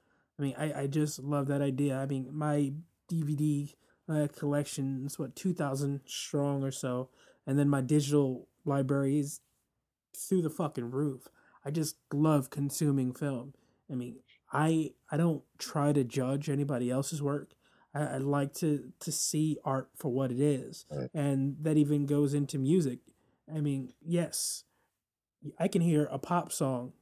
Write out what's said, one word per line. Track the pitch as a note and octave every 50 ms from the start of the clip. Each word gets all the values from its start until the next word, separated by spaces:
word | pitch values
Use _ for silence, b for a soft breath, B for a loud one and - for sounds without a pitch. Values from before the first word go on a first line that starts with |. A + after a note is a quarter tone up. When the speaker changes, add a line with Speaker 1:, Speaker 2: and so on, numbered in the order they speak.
| _ _ _ _ _ _ _ -
Speaker 1:
I | C#3+
mean, | C#3 C3 -
I, | D3+ D#3 C#3+ C#3+ C#3
I |
just | C#3 C#3 D3+ D3+ D3 - -
love | C3 C#3+ D3 C#3+ C3+ C3+
that | C#3 C#3 C#3+
idea. | C#3 C3 C3 C#3+ C#3+ C3 C3+
I | C#3
mean, | C3+ C#3+ C3+ C3 C3 D3
my | D3+ D3+ D3+ D3 D3 C#3+ C3+ C#3+ D#3 - _ _ _ _ -
D | E3+ E3 D3+
V | D3 D#3
D, | C#3 D3+ D3+ D3 C#3+ D3 C#3+ - _ _ _ _ _ _ -
uh, | D#3 D3+ D3 C#3+ -
collection | - D3+ C#3+ C#3+ D3 D3 - - C#3+ C3+ C3+ C3+ B2+ C3
is, | C#3+ - -
what, | C3+ C3 -
two | - - F#3+ F3
thousand | F3 D3+ C#3 C#3 C#3 C#3+ C#3 C#3+ C#3 -
strong | - - - - - - D3 C#3+ C#3+ C#3 C#3 C3+
or | C3+
so, | C3 - - B2+ B2 B2 C3 - b b b b b b b
and | C#3 C3+ C#3+
then | C#3+ C#3+
my | C#3+ C3+
digital | C3 B2 D3+ D3+ C#3 C3+ D3 D3 C#3 C3 B2+ A#2+ - - _ _ -
library | D3+ C#3 C#3 C3+ C3 C#3 C#3 C#3 C3+ C#3+ D3+
is | C#3 C#3+ - - _ _ _ _ _ _ _ _ _ _ _ _ _ _ -
through | - - - F#3+ F#3 D#3+
the | D3+
fucking | - - E3+ D3 - C3+ A#2+ A#2+
roof. | B2+ C3+ D3+ C#3+ C3 C3 - - b b b b b b b
I | C#3+
just | D3+ E3 D3+ D3+ - _ _ - D3+
love | C#3+ D#3 D#3 D3+ C#3+ C3+ -
consuming | - D3 C#3+ C#3 - - D#3 D3 C#3 C3+ B2+ B2+ B2
film. | - D3+ C#3+ C3+ A#2+ A#2+ C#3 - _ _ _ _ _ _ -
I | C#3+
mean, | B2+ B2 B2 - - _ b b b b - -
I, | C#3 D#3 D#3+ E3 D#3+ D#3 - - _ _ -
I | D3+
don't | D3 E3+ E3+ D#3 C#3 - _ _ -
try | - - - D#3 C#3+ D3 D3
to | C#3+ C3
judge | A#2+ - C#3 B2+ B2+ C#3 D3 D3 D#3+
anybody | C#3 C#3+ C#3+ C#3 C3+ A#2+ B2 A#2+
else's | B2+ C3 - - E3 C#3+
work. | C#3+ C#3+ C#3+ C#3+ - - _ _ b b b b b b b
I, | C#3+ D3+
I | C#3+ C3 C3+
like | C3+ C#3+ C#3+ C#3+ C#3 C#3 -
to, | - F3 D#3 D3 C#3 - - - -
to | - E3+ -
see | - - - - D3+ D#3 D#3 D3 - -
art | D3 C3 C3 B2 - -
for | - - C#3+
what | A#2+ C3 C3+ B2
it | A#2+ B2+
is. | C#3+ D3+ C#3+ B2 - - - - - -
Speaker 2:
Right. | D3+ C#3 B2 - -
Speaker 1:
And | D#3+ C#3 C#3+ C#3 C3+ C3+ C#3+ C3+ D3
that | D3+ D#3+ D3+
even | D3+ D3 C#3+ D3+ D3 C#3+
goes | C#3 D3 C#3+ D3 C3+ C#3+
into | C#3+ C#3+ C3+ - C#3
music. | C3 C#3 E3+ F#3 D3+ C3 B2 - _ _ _ _ _ _ _ _ _ - D#3
I | D#3
mean, | D3 D3 C#3 C3+ B2+ B2+ - _
yes, | - E3 E3+ E3+ D#3+ D3 - - - - - - - _ _ _ _ _ _ _ _ _ _ _ _ _ _ _ - D3 - -
I | E3 G3
can | - F#3 E3+
hear | E3+ D#3 D3+ D3 -
a | C#3+ C3+
pop | - - F3 F3 E3+ - -
song | - D#3 C3+ C3 B2 B2 - - _